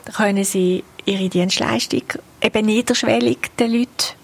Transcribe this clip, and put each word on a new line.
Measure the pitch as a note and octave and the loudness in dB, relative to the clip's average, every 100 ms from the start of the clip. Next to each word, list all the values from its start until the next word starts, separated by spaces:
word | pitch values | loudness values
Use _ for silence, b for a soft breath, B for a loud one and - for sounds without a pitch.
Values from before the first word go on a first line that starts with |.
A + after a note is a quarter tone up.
| - - | -10 -2
können | G#3 G3 | 0 2
sie | G3 G3 F3+ F#3 - - | 0 0 2 0 -4 -8
ihre | - G3 F#3+ | -6 -2 0
Dienstleistung | F3+ F#3 - - A3+ - - - - - - | 0 0 0 0 -2 0 -2 -4 -10 -14 -2
eben | A3 G#3+ G#3+ | 0 2 2
niederschwellig | A3 A#3+ A#3+ A3+ A3+ A#3+ - - - | 2 2 0 2 2 2 0 -6 -2
den | A#3 | 0
Leuten | A#3 B3 - - - | 2 0 -4 -8 -8